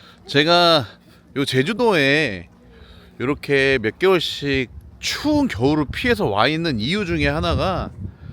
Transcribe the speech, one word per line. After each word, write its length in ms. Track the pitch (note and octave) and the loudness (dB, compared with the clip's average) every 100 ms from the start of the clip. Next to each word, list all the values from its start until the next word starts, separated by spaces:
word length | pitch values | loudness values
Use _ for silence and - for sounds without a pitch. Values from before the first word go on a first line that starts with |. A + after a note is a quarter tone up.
| - - - | -20 -20 -2
제가 580 | C#3 D3+ F3 F3 E3 A2+ - _ - _ - | 0 4 4 4 4 0 -10 _ -20 _ -4
요 60 | C#3+ | -2
제주도에 1000 | C3 C#3 A3 A#3+ F#3 C3+ D3 D3+ F#2+ E2+ - - - - - - - | 0 0 0 2 2 2 2 0 -6 -12 -20 -20 -20 -20 -20 -20 -6
요렇게 600 | B2 D3 - C#3 C3+ C3+ | -4 -4 0 2 2 2
몇 160 | A2 - | 0 0
개월씩 720 | F#3 F#3 - - C#3+ C3+ B2 - - - | 2 2 0 -6 -4 -4 -4 -10 -20 -10
추운 480 | - - D4 D4+ C#4 | -8 -4 0 0 0
겨울을 380 | - B2+ D3+ D3 | 0 0 2 -2
피해서 340 | - B3 A3+ E3 | -2 -2 0 0
와 200 | G2+ B2 | 2 2
있는 320 | D#3 E3 B2 | 0 -2 -2
이유 240 | A2 G3 | -2 -4
중에 240 | F#3 E3+ D3 | -2 -2 0
하나가, 600 | D3 F3 C#3 E3 E3+ G2 - - - - | 0 -2 -2 -2 -4 -6 -10 -14 -14 -14